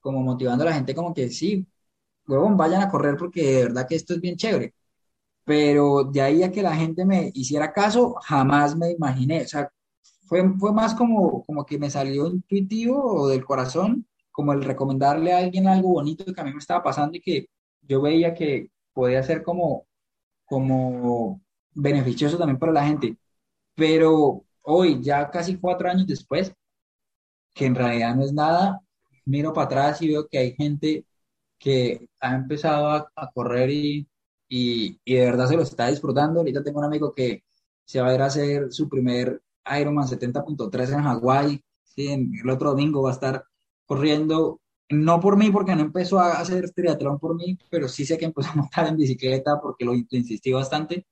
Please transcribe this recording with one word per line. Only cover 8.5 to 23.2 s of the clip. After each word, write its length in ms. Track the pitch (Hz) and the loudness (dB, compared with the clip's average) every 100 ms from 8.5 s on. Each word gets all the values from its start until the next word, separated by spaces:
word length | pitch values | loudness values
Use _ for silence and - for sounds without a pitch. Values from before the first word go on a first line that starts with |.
| 143 147 160 | 4 4 2
me 140 | 170 | -2
imaginé. 520 | 170 147 131 131 165 | -2 -2 0 0 0
O 60 | 131 | -4
sea, 220 | 151 143 _ _ _ _ _ _ | -6 -6 _ _ _ _ _ _
fue, 160 | 170 190 190 | 2 2 2
fue 140 | 202 | 0
más 220 | 214 220 | 2 0
como, 500 | - 240 220 175 - | 2 2 4 2 0
como 220 | - 151 143 | -6 -8 -6
que 120 | 143 | -4
me 120 | 143 | -4
salió 360 | 139 135 139 156 | -4 -2 -2 -2
intuitivo 760 | 180 - 196 196 220 233 269 | -4 -2 -2 -2 -2 0 0
o 240 | 262 185 139 | 0 0 2
del 160 | 131 | 0
corazón, 640 | - 135 127 160 196 240 - _ _ | 0 -4 -2 0 0 0 -4 _ _
como 220 | - 147 | -4 0
el 120 | 139 | 0
recomendarle 680 | 131 131 139 135 139 151 165 | -2 -4 -2 2 2 2 2
a 60 | 180 | 2
alguien 280 | 180 185 190 | 2 2 4
algo 240 | 190 185 | 4 4
bonito 340 | 170 147 160 | 2 0 -4
que 160 | 190 185 | -8 -8
a 40 | |
mí 80 | 147 | -8
me 60 | 147 | -10
estaba 240 | - 175 | -4 -2
pasando 340 | 151 135 147 170 | -2 -2 -2 -4
y 40 | |
que 280 | - 151 - _ _ _ | -4 -4 -4 _ _ _
yo 200 | _ 135 | _ 0
veía 340 | 147 160 170 | 4 4 2
que 360 | 165 156 131 - _ _ | 0 -2 -2 -6 _ _
podía 300 | - 123 131 | -2 2 2
ser 200 | 131 160 | 0 -4
como, 440 | 175 180 165 - _ _ _ _ _ _ | -2 -2 -2 -2 _ _ _ _ _ _
como 960 | _ 139 131 131 127 123 123 120 110 - _ _ _ | _ -4 0 0 0 -2 -2 -2 -4 -8 _ _ _
beneficioso 640 | - 143 143 127 120 147 170 | -4 0 0 0 0 -2 0
también 200 | 160 131 | 0 0
para 140 | 160 | 2
la 140 | 156 143 | 2 2
gente. 300 | 151 123 113 | 0 -2 -6